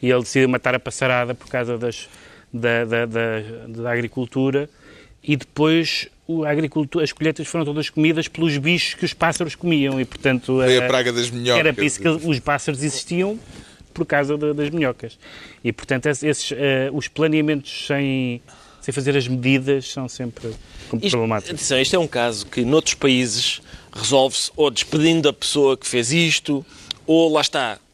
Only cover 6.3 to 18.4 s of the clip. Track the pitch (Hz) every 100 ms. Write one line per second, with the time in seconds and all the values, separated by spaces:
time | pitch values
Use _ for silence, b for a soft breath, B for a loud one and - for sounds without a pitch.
6.3 | 165 151 147 156 151 143 170 151 - 156
7.3 | 156 151 170 147 147 147 - 156 160 160
8.3 | - 165 143 139 175 - - 170 - 165
9.3 | 156 170 - 175 160 135 135 127 - 143
10.3 | 127 120 131 127 127 127 127 123 120 123
11.3 | 120 120 123 156 127 151 - 170 160 160
12.3 | 143 131 143 - 139 151 - - 175 190
13.3 | 220 - B B B - - 165 147 139
14.3 | 147 151 147 147 165 143 123 117 - B
15.3 | B B B 123 113 - 131 151 139 151
16.3 | 143 - 123 143 135 135 147 - - 160
17.3 | 156 151 151 139 - - 143 139 131 127
18.3 | 120